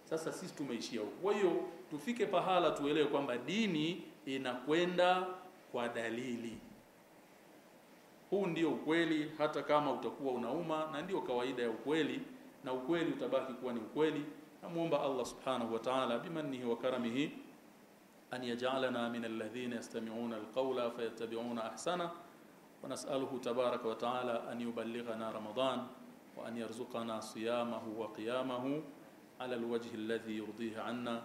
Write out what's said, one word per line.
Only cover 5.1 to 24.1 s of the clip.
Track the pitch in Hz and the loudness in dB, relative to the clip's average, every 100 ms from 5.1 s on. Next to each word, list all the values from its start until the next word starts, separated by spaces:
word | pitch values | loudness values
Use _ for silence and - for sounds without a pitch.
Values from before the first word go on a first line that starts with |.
| 185 185 - - - - | 6 2 -6 -12 -18 -6
kwa | 123 120 | -2 -2
dalili. | 117 113 117 131 117 117 107 - - - - - - - - - - - - - - - - - | -2 -2 -2 -2 -4 -4 -8 -14 -20 -20 -20 -20 -20 -20 -20 -20 -20 -20 -20 -20 -20 -20 -20 -2
Huu | 196 185 | 2 2
ndio | 160 160 | 4 4
ukweli, | 120 151 165 165 156 151 151 | 2 4 4 6 2 0 2
hata | 151 147 | 2 2
kama | 135 147 143 | 4 4 6
utakuwa | 120 117 - 139 | 0 -2 -2 -2
unauma, | 120 117 151 165 156 156 | 0 0 0 0 0 0
na | 143 | -4
ndio | 180 175 | -2 -2
kawaida | - 123 127 123 | 0 0 0 0
ya | 120 | 0
ukweli, | 110 131 160 135 - - - - - | 0 0 2 2 0 -6 -12 -18 -10
na | 127 | -4
ukweli | 131 131 170 143 | -4 2 2 2
utabaki | 135 131 135 127 | 0 2 2 0
kuwa | 120 127 | -4 -4
ni | 117 | -4
ukweli. | 104 143 156 147 147 - - - 175 | -2 2 4 2 -4 -10 -18 -12 -6
Namuomba | 170 165 143 | -2 2 2
Allah | 143 131 117 | 2 0 -2
subhanahu | - - 127 113 | -4 -2 0 0
wa | 113 | 0
ta'ala | 131 131 127 117 | 2 2 2 0
bimannihi | 170 160 147 131 123 | -2 -4 -4 -2 0
wa | 113 | 2
karamihi | 127 127 117 123 151 - - - - - - - - - - | 2 2 0 0 0 -4 -16 -20 -20 -20 -20 -20 -20 -20 -8
an | 127 | -4
yaj'alana | 120 120 127 135 127 123 117 | -2 0 0 2 2 2 0
min | 120 | -2
alladhina | 117 113 107 123 123 117 | -4 -4 -4 -4 -4 -4
yastami'una | 117 117 113 113 120 110 | -6 -6 -4 -4 -4 -4
alqawla | 107 131 135 123 120 | -4 0 0 2 0
fayattabi'una | 120 113 - 113 113 120 117 110 | -2 -4 -4 -4 -4 -2 -4 -4
ahsana, | - 170 180 170 - - - - - - - | -4 -2 0 -2 -6 -16 -20 -20 -20 -20 -14
wa | 135 | -8
nas'aluhu | 123 - 135 131 123 | -6 -2 -2 0 -2
tabaraka | 123 120 123 120 113 | 0 2 2 2 -2
wa | |
ta'ala | 113 120 | 0 0